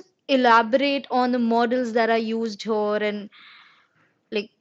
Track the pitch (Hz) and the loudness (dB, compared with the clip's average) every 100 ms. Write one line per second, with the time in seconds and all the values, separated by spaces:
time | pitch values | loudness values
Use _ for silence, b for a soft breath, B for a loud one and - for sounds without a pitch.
0 | - _ - 269 247 226 226 254 285 277 | -12 _ -2 2 6 4 4 0 0 -2
1 | - 247 247 247 233 233 240 254 240 226 | -2 -2 0 0 0 2 0 0 -2 0
2 | 220 226 220 226 226 208 208 214 208 208 | 0 0 0 -4 -6 -8 -4 -2 -2 -2
3 | 208 208 202 b b b b b b b | -4 -6 -12 b b b b b b b
4 | b b - 214 208 _ | b b -8 -8 -8 _